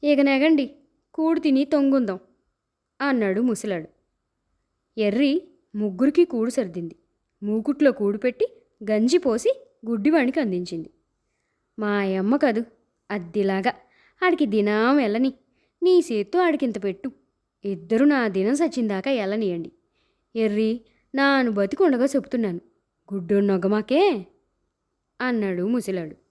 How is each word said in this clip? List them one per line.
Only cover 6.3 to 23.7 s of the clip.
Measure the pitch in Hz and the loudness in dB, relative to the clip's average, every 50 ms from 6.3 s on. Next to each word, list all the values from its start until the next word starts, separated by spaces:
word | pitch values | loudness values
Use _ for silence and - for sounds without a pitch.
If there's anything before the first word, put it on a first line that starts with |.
| - 240 220 240 | 2 -4 -4 -2
సర్దింది. | 247 - 233 185 170 180 170 165 - _ _ _ _ _ _ _ _ _ - | -2 -4 -4 -4 -6 -10 -10 -10 -12 _ _ _ _ _ _ _ _ _ -6
మూకుట్లో | 202 214 220 220 - 285 285 294 277 247 | -4 -4 -2 -2 -2 -2 2 2 2 2
కూడు | - 208 202 202 214 | 2 -2 -2 -2 -2
పెట్టి | - 254 240 - 427 - - - _ _ _ _ 220 208 | -2 -4 -2 -2 -4 -4 -4 -12 _ _ _ _ -6 -2
గంజి | 220 214 220 247 277 359 | 0 0 2 2 2 2
పోసి | - 269 226 247 - 440 539 - - _ _ _ - | 2 2 -2 0 0 -2 -2 -2 -6 _ _ _ -8
గుడ్డివాడికి | 220 233 220 196 285 311 330 262 240 262 330 | -6 -6 0 0 2 2 4 2 2 0 -2
అందించింది. | 285 220 180 175 180 175 - 165 160 - _ _ _ _ _ _ _ _ _ _ _ _ _ _ _ _ _ - | -2 -2 -2 -4 -6 -6 -10 -12 -12 -12 _ _ _ _ _ _ _ _ _ _ _ _ _ _ _ _ _ -6
మా | 214 208 208 202 196 | -4 -2 -2 0 0
యమ్మ | 190 190 190 185 202 247 | 0 -2 -2 0 0 0
కదూ, | 285 311 277 220 214 233 - _ _ _ _ _ _ _ _ | 2 2 2 0 0 -4 -6 _ _ _ _ _ _ _ _
అద్దిలాగా | 196 208 175 170 160 208 196 196 196 190 190 247 - - _ _ _ _ _ _ _ _ - | -10 -8 -8 -6 -4 -2 0 0 0 0 -2 -2 -4 -6 _ _ _ _ _ _ _ _ 0
ఆడికి | 370 330 - 302 | 0 2 2 0
దినం | 226 202 220 202 208 208 214 220 240 269 294 | 0 2 0 2 2 2 2 2 4 4 2
ఎల్లని, | 262 214 202 226 254 269 262 _ _ _ _ _ _ _ _ _ - | 2 0 0 0 0 -2 -2 _ _ _ _ _ _ _ _ _ 2
నీ | 359 370 359 | 4 4 4
చేత్తో | 330 - 233 214 202 - - 349 | 4 2 -2 -4 -4 -2 0 0
ఆడికింత | 370 349 311 302 - 247 214 208 190 | 2 2 2 0 -2 -2 -4 -4 -4
పెట్టు. | 202 185 - _ 269 - _ _ _ _ _ _ _ _ _ _ | -6 -6 -6 _ -14 -14 _ _ _ _ _ _ _ _ _ _
ఇద్దరు | 202 196 165 165 165 226 226 269 | -8 -8 -8 -4 -2 2 4 4
నా | 294 294 269 240 214 | 4 4 2 0 0
దినం | 185 190 190 208 262 | 0 0 0 0 2
సచ్చిందాకా | 285 339 311 - 262 240 214 202 185 190 277 | 0 0 -2 0 -2 -2 -2 -2 -4 -2 -2
ఎల్లనియండి. | 277 240 208 190 202 220 220 196 175 170 165 - _ _ _ _ _ _ _ _ _ _ _ _ _ | -2 -2 -2 -2 -2 -2 -2 -2 -4 -4 -8 -10 _ _ _ _ _ _ _ _ _ _ _ _ _
ఎర్రి, | 226 220 214 208 208 220 220 226 240 - _ _ _ _ _ _ | -2 -2 0 0 0 0 0 -2 -4 -8 _ _ _ _ _ _
నాను | 262 277 277 277 269 254 240 | 0 2 2 2 2 0 0
బతికుండగా | 220 202 196 196 - - 392 349 269 240 247 | 0 0 -2 -2 0 2 2 2 4 2 0
చెప్తున్నాను, | 277 269 277 - - - 247 226 202 175 175 _ _ _ _ _ _ _ _ _ - | 0 0 -2 -4 -2 -4 -2 -2 -2 -4 -6 _ _ _ _ _ _ _ _ _ -10
గుడ్డోన్నొగమాకే | 196 196 175 165 208 202 202 202 196 185 175 190 | -10 -10 -4 0 2 2 2 2 2 2 0 0